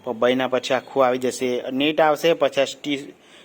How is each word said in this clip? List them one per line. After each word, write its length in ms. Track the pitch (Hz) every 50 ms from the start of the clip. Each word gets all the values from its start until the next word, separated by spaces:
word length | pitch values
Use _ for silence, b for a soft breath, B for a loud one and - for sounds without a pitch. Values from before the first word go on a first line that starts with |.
| -
પણ 100 | 127 117
ભાઈના 340 | 110 123 123 127 131 131
પછી 260 | 123 127 123 - - 131
આખું 320 | 120 - - - 135 131
આવી 120 | 123 127
જશે. 460 | 131 127 123 120 - 131 123 123 120 - 123
નેટ 300 | 131 131 143 156 156 160
આવશે, 320 | 156 151 147 147 - 165 165
પછી 280 | 151 143 135 - 139
આ 40 | 135
સ્ટી-, 480 | - - - - 147 143 135 143 - - B B B B B